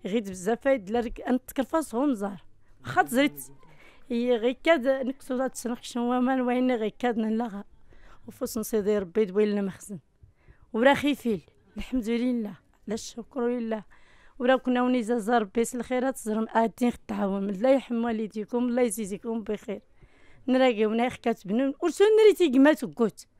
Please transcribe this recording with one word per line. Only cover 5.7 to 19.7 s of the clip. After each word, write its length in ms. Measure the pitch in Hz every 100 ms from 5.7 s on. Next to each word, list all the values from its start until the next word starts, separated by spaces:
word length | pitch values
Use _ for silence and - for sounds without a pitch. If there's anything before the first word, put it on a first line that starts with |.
| 240
شنو 380 | - 240 240 254
مان 200 | 247 262
وين 320 | 247 247 254
غي 180 | 240 214
كاد 280 | - 240 233
نلغا 460 | 220 220 233 196 - - - - - - -
وفوس 300 | - 247 226
نصيدي 400 | 214 220 202 208
ربي 260 | 190 185
دويل 340 | 214 185 208 208
المخزن 400 | 196 - - 190 _ _ - _ _ - -
ورا 220 | 220 262
خيفيل 460 | 285 285 277 240 196 - _ _ -
الحمد 320 | - 262 214
لله 460 | 233 247 240 208 185 _ _ -
لا 80 |
الشكر 540 | 220 - - 208 277 240
لله 360 | 247 226 220 - - - - - -
ورا 180 | 240 262
كنا 260 | 254 247
ونيزا 360 | 247 254 214 240
زار 260 | 202 240
بيس 300 | 208 233 233
الخيرات 440 | 247 220 254 262 262
زرم 280 | 220 220 202
ادين 340 | 220 226 - 240
التعاون 640 | - - 202 202 196 196
الله 200 | 190 247
يحم 340 | 269 - 233
والديكم 540 | 233 220 220 220 202 240
الله 240 | 247 240
يزيدكم 600 | 247 220 202 196 233 226
بخير 380 | 202 208 -